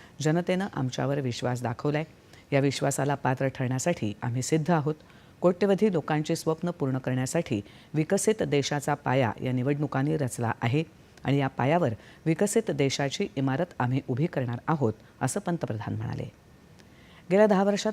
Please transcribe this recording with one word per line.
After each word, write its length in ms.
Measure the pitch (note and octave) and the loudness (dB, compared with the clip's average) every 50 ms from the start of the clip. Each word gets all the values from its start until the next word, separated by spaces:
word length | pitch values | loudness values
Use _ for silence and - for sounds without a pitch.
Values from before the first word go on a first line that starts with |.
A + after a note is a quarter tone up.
| - - - - | -20 -16 -6 -2
जनतेनं 460 | C3+ D#3 D#3 F3 F3 F#3+ F#3 F3+ G3 - - | 0 2 2 2 2 0 0 -2 -2 -4 -4
आमच्यावर 460 | - C3 B2+ - - B2+ C3+ C#3 D3 | -4 -4 -2 -2 -2 -2 -2 -2 -2
विश्वास 420 | C3+ B2 A#2 - C3 B2 B2 B2 | -2 -4 -4 -2 -2 -2 -2 -2
दाखवलाय. 420 | B2 A2+ A#2+ - - D3 C#3+ D3+ D#3+ - - - - - - - - - C#3+ | -2 -4 -4 -2 -2 -2 -2 -2 -4 -6 -12 -20 -20 -20 -20 -20 -6 0 2
या 60 | C#3 | 2
विश्वासाला 560 | C#3 C#3 C3 - D3 C#3+ C#3 - C3+ C#3+ C#3+ | 2 2 0 0 0 -2 0 0 0 -2 -2
पात्र 320 | - - C3 C3 - C#3 | 0 0 0 0 0 0
ठरण्यासाठी 680 | C3+ - - C3 A#2+ C3 B2+ - F3 F3 - A2+ G#2 G#2 - | -2 -2 -2 -2 -2 -2 -2 0 -2 -2 -2 -2 -6 -4 -4
आम्ही 200 | - B2 A#2 B2+ | -6 -4 -4 -4
सिद्ध 300 | B2 - D#3 D#3+ D3 F3 | -2 0 0 0 2 2
आहोत. 240 | F3 D#3 C3 D3+ D#3 - - - - - - - - - | 2 2 2 0 -4 -6 -8 -20 -20 -20 -20 -20 -4 0
कोट्यवधी 520 | E3+ F3+ F#3 - G#3+ G3 G3 F3 G#3+ A3 F3+ | 2 2 2 4 2 2 4 4 4 2 2
लोकांची 420 | D#3 - - D#3 D3+ D3+ - E3 | 0 0 0 0 0 0 0 -2
स्वप्न 360 | D#3 - D#3+ D#3+ - - F3 | -2 0 -2 -2 -2 -2 -4
पूर्ण 260 | E3+ - D3 C3 B2+ | -4 -2 -2 -2 -2
करण्यासाठी 640 | B2+ - C3 B2+ B2+ B2+ B2+ - C#3+ B2+ - A#2+ G2+ G2+ - - - - - - | -2 -2 -2 -2 -2 -2 -2 -2 -2 -2 -2 -2 -4 -4 -6 -14 -20 -14 -4 -2
विकसित 500 | D3+ D#3 - G3 G3 - A3 A3 - - | -2 0 2 0 2 2 2 0 0 0
देशाचा 500 | C#3+ D3 C#3+ C3+ - D3+ C#3+ - D#3 C#3+ | 0 2 0 0 0 -2 -2 0 -2 -2
पाया 380 | - - C3 B2+ C3+ B2+ G#2+ - - B2 | -2 0 2 2 2 2 2 0 -2 -4
या 80 | B2+ | -2
निवडणुकांनी 680 | B2+ B2+ B2 C#3 D3 C#3+ D3+ C3 - C3+ C3+ D3+ D#3 | -2 0 0 0 0 0 -2 -2 -2 0 0 0 0
रचला 340 | D3+ C#3 A#2+ - - A#2 A2+ - - | 0 -2 -2 -4 -2 -2 -4 -2 -2
आहे 220 | - A#2 B2+ D#3 D#3+ - - - - - - - - | -2 0 0 0 -2 -4 -8 -20 -20 -20 -18 -8 -2
आणि 140 | C3 C#3 | 0 0
या 100 | C#3+ C#3 | 2 0
पायावर 420 | C3 - - B2 C3+ D#3+ F3+ E3+ A#2+ G#2+ - - - - - - | 0 -2 0 0 2 2 2 2 0 -2 -4 -10 -18 -18 -6 -2
विकसित 460 | D#3 E3 - G3+ G3+ - A3+ A3+ - | 0 0 2 2 2 2 0 0 0
देशाची 560 | D#3+ C#3 C#3 C3+ - - C#3+ C#3 - - - - - | 0 0 0 0 0 -2 -2 -2 -2 -4 -6 -4 -4
इमारत 300 | - C3+ C3+ C3 C#3+ F3+ - - - | -2 -2 0 0 0 -2 -4 -2 -2
आम्ही 220 | B2+ B2 C3 C3+ - | -2 0 0 -2 -2
उभी 180 | - B2+ A#2+ D#3 | -2 -2 -2 -2
करणार 320 | F3 - D3 B2+ A#2+ A#2+ A#2 - | -2 -2 -2 -4 -4 -4 -4 -2
आहोत, 260 | - D#3+ C#3+ C3 A2 G#2+ - - - - - | -2 0 0 0 0 -2 -4 -10 -20 -8 -4
असं 180 | - C3 - G3+ | -4 -4 -4 -4
पंतप्रधान 560 | - F3+ E3+ D#3+ - A#2 A#2 G#2+ A2 A2 G#2+ | -4 -4 -4 -4 -4 -4 -6 -6 -6 -6 -6
म्हणाले. 360 | G#2+ A2 A2+ A2+ A2 A2 A2 - - - - - - - - - - - - - - - - - - - - | -6 -6 -6 -6 -8 -8 -10 -14 -18 -20 -20 -20 -20 -20 -20 -20 -20 -20 -20 -20 -20 -20 -20 -20 -14 -4 2
गेल्या 160 | F3+ G3+ G#3+ | 4 6 6
दहा 160 | G#3 G3+ F#3 G3 | 6 6 4 4
वर्षात 280 | G3+ G3+ G3 - A3 | 4 2 2 0 -2